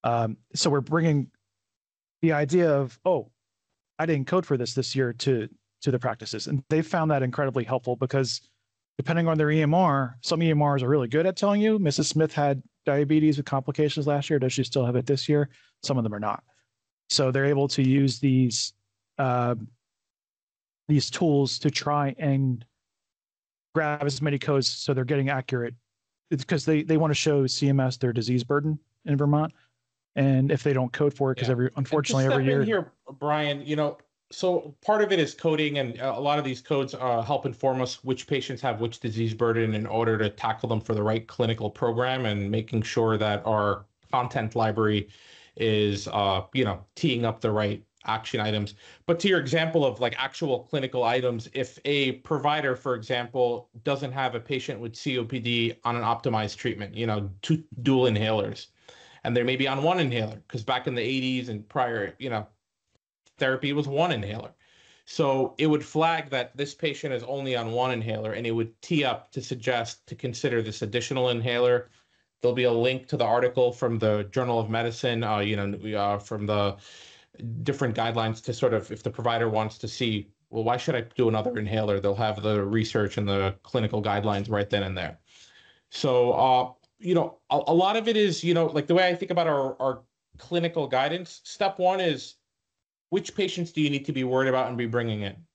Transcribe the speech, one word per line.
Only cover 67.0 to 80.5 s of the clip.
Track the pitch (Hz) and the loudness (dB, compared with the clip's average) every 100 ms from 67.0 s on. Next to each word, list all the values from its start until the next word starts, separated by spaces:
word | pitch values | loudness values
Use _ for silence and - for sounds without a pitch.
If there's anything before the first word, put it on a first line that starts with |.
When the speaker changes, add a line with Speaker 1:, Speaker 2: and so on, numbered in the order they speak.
| 147 | -6
Speaker 2:
is | 123 | -6
only | 120 139 135 123 | -6 -6 -4 -4
on | 113 | -2
one | 117 127 | -2 -2
inhaler, | 120 110 107 110 | -2 -4 -6 -6
and | 107 120 | -6 -4
it | |
would | 113 113 _ | -2 -4 _
tee | - 165 | -2 0
up | 135 117 - | 0 -2 -8
to | - | -12
suggest | 120 127 113 120 113 - - | -10 -6 -2 -2 -4 -10 -16
to | 117 | -10
consider | 131 117 143 120 | -8 -4 -2 -2
this | 107 107 | -4 -6
additional | 107 120 - 131 127 | -4 -4 -4 -2 0
inhaler. | 120 117 120 123 123 120 _ _ _ _ _ | 0 -2 0 2 2 -2 _ _ _ _ _
There'll | 123 | 0
be | 123 123 | 2 2
a | |
link | 117 123 131 127 | 4 2 0 -4
to | 123 | -2
the | |
article | 117 120 123 123 123 | 2 4 2 2 2
from | 120 123 117 | 2 -2 2
the | 110 104 98 | 2 0 0
Journal | - 123 117 | -2 0 0
of | 107 | 0
Medicine, | 113 117 113 131 113 | -2 -2 -2 -2 0
uh, | 113 107 | 0 0
you | 104 104 | 0 -2
know, | 101 101 | -2 -6
we, | 107 107 | -4 -2
uh, | 101 101 | 0 -2
from | - 107 104 | -4 -6 -2
the | 104 101 98 - - - - _ _ 117 113 | 0 0 -2 -16 -20 -20 -20 _ _ -10 -6
different | 113 139 131 110 | -4 -2 -2 0
guidelines | 117 117 113 113 | -2 0 -2 -4
to | - | -8
sort | 117 127 | 0 0
of, | 107 98 | 0 -4
if | 110 | -8
the | 123 | -8
provider | 117 117 117 113 | -4 -2 0 0
wants | 107 110 - | 0 -2 -6
to | 110 | -12
see, | - 120 104 101 _ _ | -4 -2 -2 -6 _ _